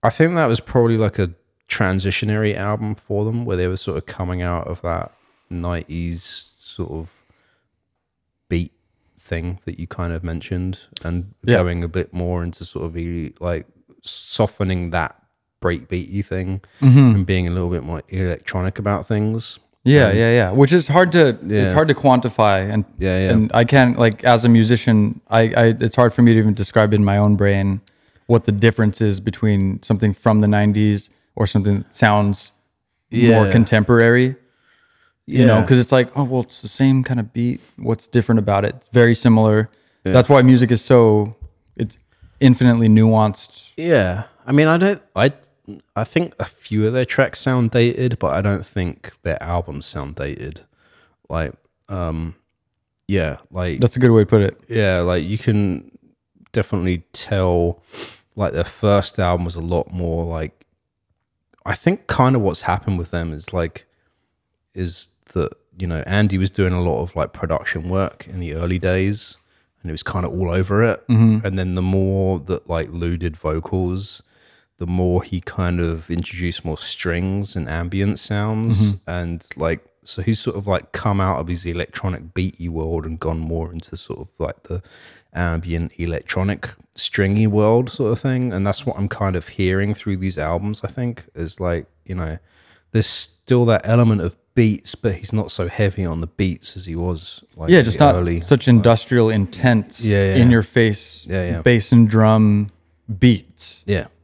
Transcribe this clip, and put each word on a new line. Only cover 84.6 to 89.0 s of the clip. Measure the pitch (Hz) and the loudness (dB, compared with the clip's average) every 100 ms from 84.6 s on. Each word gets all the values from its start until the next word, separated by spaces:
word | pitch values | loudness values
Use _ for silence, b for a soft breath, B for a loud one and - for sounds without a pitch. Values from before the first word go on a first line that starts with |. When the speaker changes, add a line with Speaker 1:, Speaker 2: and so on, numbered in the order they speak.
Speaker 1:
the | _ 90 b b b b b | _ -12 b b b b b
ambient | - 87 82 87 82 82 _ | -6 -4 -4 -6 -6 -6 _
electronic | 85 80 - - 95 101 - - _ - | -8 -8 -8 -4 -4 -4 -10 -18 _ -12
stringy | - - 98 104 110 | -8 -2 0 2 2
world | 104 107 117 127 | 2 2 2 0
sort | - 120 | -4 -4
of | 117 | -2
thing. | 135 127 127 | -4 -4 -4
And | 95 98 | -2 -4
that's | 98 135 | -4 -6
what | |
I'm | - | -6